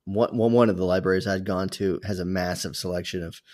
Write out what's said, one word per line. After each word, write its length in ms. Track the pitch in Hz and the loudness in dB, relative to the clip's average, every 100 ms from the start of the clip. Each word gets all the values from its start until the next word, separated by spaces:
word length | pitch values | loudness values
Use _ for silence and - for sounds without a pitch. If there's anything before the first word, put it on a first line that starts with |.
| - | -6
one, 300 | 98 120 120 | 0 0 2
one, 160 | 113 | 4
one 140 | 117 117 | 6 4
of 100 | 90 | 4
the 60 | 92 | 2
libraries 420 | 92 92 92 98 | 2 2 2 2
I'd 180 | 95 95 | -2 -2
gone 240 | 92 95 | -2 -2
to 300 | - 98 85 | -2 -2 -2
has 140 | 101 92 | -4 -4
a 80 | 90 | -2
massive 500 | 92 90 87 85 71 | -2 -2 -4 -6 -8
selection 460 | 92 90 90 92 | -6 -6 -6 -8
of 180 | 82 - - | -8 -12 -20